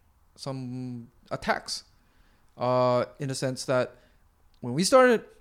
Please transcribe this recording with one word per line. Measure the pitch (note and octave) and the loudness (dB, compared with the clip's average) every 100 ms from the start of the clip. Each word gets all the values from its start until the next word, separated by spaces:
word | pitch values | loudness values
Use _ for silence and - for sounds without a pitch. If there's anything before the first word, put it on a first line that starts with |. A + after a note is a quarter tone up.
| _ _ _ - | _ _ _ -16
some | C#3+ C3+ B2+ B2+ B2+ A#2+ A#2 _ _ | -12 -10 -10 -10 -10 -12 -16 _ _
attacks, | C#3 - - - - - _ _ _ _ _ _ - | -8 -4 -4 -6 -12 -14 _ _ _ _ _ _ -6
uh, | B2 B2+ B2+ B2 - - | 0 2 2 2 0 -4
in | C#3+ | -8
the | C3 | -4
sense | C3+ B2+ - | -4 -6 -2
that | B2+ B2 - _ _ _ _ _ _ | 0 0 -6 _ _ _ _ _ _
when | A#2+ C3 | -6 -2
we | |
started, | F#3 C4 B3+ A3+ - - | 4 6 6 4 0 -16